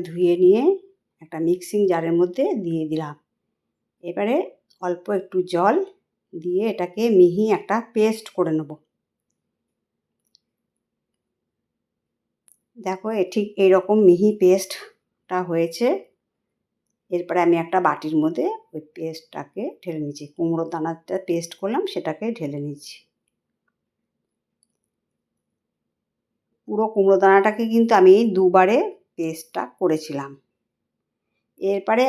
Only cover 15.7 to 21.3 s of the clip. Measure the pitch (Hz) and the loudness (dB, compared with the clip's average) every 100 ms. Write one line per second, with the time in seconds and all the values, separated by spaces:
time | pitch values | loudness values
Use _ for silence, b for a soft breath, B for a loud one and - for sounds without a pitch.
15.7 | 170 240 392 - _ _ _ _ _ _ | -2 -2 -2 -6 _ _ _ _ _ _
16.7 | _ _ _ _ 180 175 175 170 170 165 | _ _ _ _ -6 -4 0 2 2 0
17.7 | 185 170 151 156 156 151 - 330 453 - | 0 0 -2 -2 -2 -2 -2 -4 -6 -12
18.7 | 156 - - 165 160 _ 151 143 - 262 | -16 -16 -12 -12 -12 _ -16 -14 -10 -10
19.7 | - 180 160 147 143 143 - 170 165 165 | -10 -12 -8 -8 -10 -16 -6 -4 -2 -4
20.7 | 165 160 165 - 185 - | -6 -8 -10 -8 -10 -4